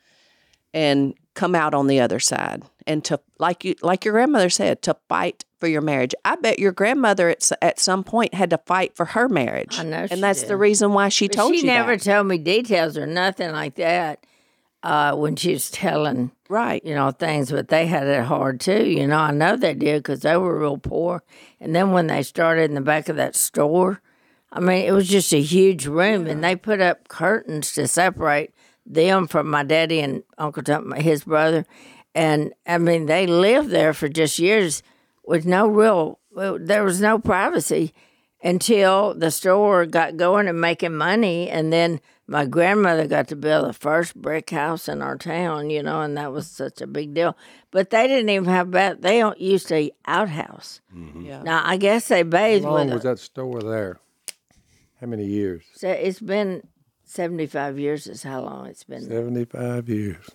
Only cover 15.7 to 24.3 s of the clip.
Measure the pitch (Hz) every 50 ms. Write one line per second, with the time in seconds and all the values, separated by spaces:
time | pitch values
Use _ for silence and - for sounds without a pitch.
15.7 | - - 196 185 160 151 151 151 131 127 123 127 - _ _ - 185 220 233 240
16.7 | - - - 160 151 143 139 139 135 - 175 160 151 147 139 120 156 - - -
17.7 | 156 156 170 170 175 151 139 139 139 135 117 131 160 139 139 135 131 123 - -
18.7 | 190 - - - 165 147 139 139 151 156 156 151 143 147 156 180 220 254 226 170
19.7 | 147 135 - 147 151 151 139 - 139 - - 151 165 175 190 180 160 151 151 147
20.7 | 143 - - 127 - 151 165 175 175 165 - _ _ - - - _ _ - 160
21.7 | 160 170 190 196 185 180 170 156 - 143 135 - - - 170 165 165 165 160 151
22.7 | 147 139 135 147 151 156 147 - 156 147 127 131 - - - - - - 147 147
23.7 | 160 180 185 185 196 - _ _ _ _ _ _